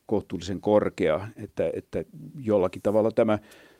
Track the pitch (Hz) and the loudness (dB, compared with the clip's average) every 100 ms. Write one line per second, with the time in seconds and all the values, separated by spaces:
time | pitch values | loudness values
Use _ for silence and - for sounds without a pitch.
0 | - 104 - 92 87 90 104 107 - - | -4 -4 -4 -10 -8 -4 2 4 2 0
1 | 82 78 107 - 104 - 95 - - 92 | 0 0 -4 -14 -12 -4 -4 -4 -8 -8
2 | 80 - 151 160 110 104 92 - 104 107 | -8 -14 -18 -8 0 2 2 0 0 2
3 | 110 110 110 107 - - - | 2 2 2 0 -4 -20 -20